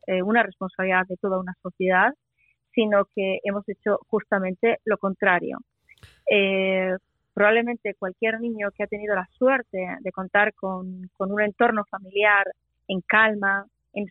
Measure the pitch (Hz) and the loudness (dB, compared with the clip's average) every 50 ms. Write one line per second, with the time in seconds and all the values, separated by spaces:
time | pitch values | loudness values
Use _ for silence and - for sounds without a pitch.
0 | - - 185 185 180 208 226 240 214 196 - - 190 185 - - 190 190 185 185 | -6 -4 -2 -2 0 2 2 2 2 2 -2 -8 -10 -10 -6 -4 -2 0 2 0
1 | 185 190 185 - - 196 185 185 185 185 180 _ - 180 - - 185 185 185 180 | 0 -2 -4 -6 -4 -2 -2 -2 -4 -6 -10 _ -12 -12 -6 -2 0 2 4 4
2 | 202 247 302 _ _ _ _ _ _ _ _ _ _ _ - 240 220 214 208 202 | 4 2 0 _ _ _ _ _ _ _ _ _ _ _ 0 0 0 2 2 2
3 | 196 - - 208 190 190 185 - - 202 196 208 196 - 190 _ - 214 196 - | 2 0 -2 -4 -2 -2 -2 -4 -4 -4 -6 -6 -6 -8 -10 _ -2 -2 -2 -2
4 | - - - 202 - - 208 196 190 185 185 - - 233 233 - - 220 202 - | -2 -2 -4 -4 -2 0 -2 -2 -2 -2 -4 0 0 0 0 0 -2 -4 -4 -2
5 | - 196 185 - 208 196 180 170 - - - - - _ _ _ _ _ _ _ | -2 -4 -2 0 2 2 2 2 0 -4 -10 -10 -14 _ _ _ _ _ _ _
6 | - - _ _ - 554 440 202 196 190 196 190 190 190 190 185 185 185 185 190 | -20 -20 _ _ -2 2 2 2 4 2 2 0 0 0 0 0 0 -2 -4 -6
7 | _ _ _ _ _ _ - 208 202 208 220 233 233 240 240 - - 208 190 - | _ _ _ _ _ _ 0 2 4 4 4 4 2 0 -4 -6 -8 -10 -8 -6
8 | 202 185 185 - 226 220 220 226 233 240 226 214 202 202 - - 208 196 214 208 | -8 -8 -6 -2 -2 -2 -2 -2 -4 -6 -6 -4 -6 -6 -6 -6 -6 -6 -6 -6
9 | 208 208 202 185 180 - _ - 254 262 269 254 233 _ - 185 185 180 175 - | -4 -2 -2 -2 -2 -6 _ 0 2 2 2 2 -2 _ -8 -8 -6 -6 -8 -8
10 | - 185 - 190 190 180 - 202 208 214 - - - 190 190 185 185 185 185 185 | -10 -10 -8 -8 -6 0 2 2 2 2 0 -4 -6 -6 -6 -6 -8 -10 -12 -12
11 | 185 180 _ - 196 190 202 208 214 190 170 - 240 240 226 208 202 - - 196 | -14 -14 _ -6 -6 -4 -2 0 -2 -2 0 2 2 2 2 0 -4 -6 -8 -14
12 | 196 185 196 202 208 208 202 202 196 190 - _ _ _ _ _ _ - 190 185 | -12 -6 -2 0 2 4 4 4 2 0 -4 _ _ _ _ _ _ -6 -6 -6
13 | - - - 214 220 220 214 208 196 196 196 196 202 _ _ _ _ _ - 208 | -2 2 4 4 4 4 2 0 0 0 0 -2 -4 _ _ _ _ _ -10 -10
14 | 208 180 | -10 -10